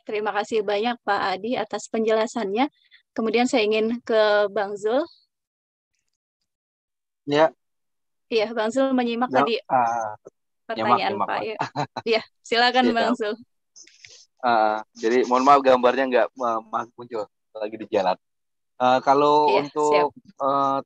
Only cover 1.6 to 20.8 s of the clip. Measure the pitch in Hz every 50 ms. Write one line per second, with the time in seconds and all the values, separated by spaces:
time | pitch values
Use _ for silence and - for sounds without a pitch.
1.6 | 214 - - 214 - - - 220 220 220 220 220 220 240 - 233 214 190 196 226
2.6 | 269 302 - _ _ _ _ _ _ _ _ - 220 220 214 233 247 254 - 247
3.6 | 214 208 214 220 220 226 240 240 - - 226 220 214 214 208 208 208 202 196 214
4.6 | 202 196 208 196 202 214 240 277 330 330 - _ _ _ _ _ _ _ _ _
5.6 | _ _ _ _ _ _ _ _ _ _ _ _ _ _ _ _ _ _ _ _
6.6 | _ _ _ _ _ _ _ _ _ _ _ _ _ 143 143 147 160 165 - _
7.6 | _ _ _ _ _ _ _ _ _ _ _ _ _ _ 247 220 208 226 277 233
8.6 | 214 226 - 269 269 269 262 254 240 233 233 226 254 247 254 254 - 240 226 -
9.6 | - - 131 127 120 117 117 117 110 107 107 - _ - - _ _ _ _ _
10.6 | _ - 226 226 220 214 233 190 190 196 208 202 202 - 196 185 - 220 - -
11.6 | 147 - - 143 139 - _ - - 233 220 - - - _ _ _ - 233 226
12.6 | 240 247 233 254 254 247 233 226 214 220 247 247 220 208 220 220 247 - _ _
13.6 | _ _ _ - - - _ _ - - - - - _ _ _ - 123 117 110
14.6 | 110 107 107 107 107 - _ 117 113 113 120 127 120 120 123 127 131 143 143 139
15.6 | 135 131 127 123 123 123 123 131 135 131 123 117 107 - - 127 127 117 113 110
16.6 | 110 110 110 117 120 117 _ - 120 120 120 107 101 - _ _ _ _ _ 110
17.6 | 107 107 110 107 107 - 110 101 92 90 92 - _ _ _ _ _ _ _ _
18.6 | _ _ _ _ 127 127 127 131 - 147 135 143 147 147 147 151 151 147 135 143
19.6 | 147 143 - 151 151 151 147 147 147 143 - - _ - _ _ 139 135 139 139
20.6 | 139 135 135 135